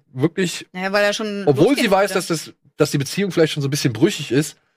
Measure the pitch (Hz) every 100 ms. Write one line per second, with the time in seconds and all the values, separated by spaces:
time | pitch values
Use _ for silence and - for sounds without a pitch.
0 | _ 127 156 - 180 - - 185 190 202
1 | 202 202 214 202 190 135 190 277 233 190
2 | 202 190 170 165 - - _ _ 151 151
3 | 135 - 202 170 160 - 139 143 139 110
4 | 175 - 143 127 156 - _